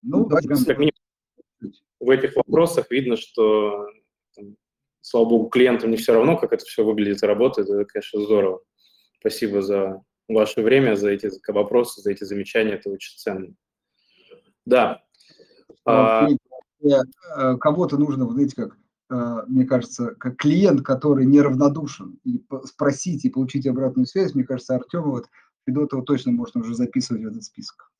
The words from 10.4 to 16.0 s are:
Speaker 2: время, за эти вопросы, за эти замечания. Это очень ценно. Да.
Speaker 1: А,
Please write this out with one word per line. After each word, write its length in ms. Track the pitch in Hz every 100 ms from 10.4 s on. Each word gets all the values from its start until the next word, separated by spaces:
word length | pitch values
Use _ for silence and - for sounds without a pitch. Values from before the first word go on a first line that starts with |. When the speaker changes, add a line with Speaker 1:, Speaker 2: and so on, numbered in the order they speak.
| 107 -
Speaker 2:
время, 340 | 110 131 131 104
за 140 | 104
эти 200 | 101 104 95 -
вопросы, 500 | 101 104 123 117 -
за 80 | 101
эти 120 | 98
замечания. 480 | 98 101 95 117 110
Это 160 | 101 101
очень 260 | 98 - -
ценно. 300 | - 95 92 _ _ _ _ _ _ _ _ - _ _
Да. 380 | - 123 117 - _ _ _ _ _ _ _ -
Speaker 1:
А, 420 | - 113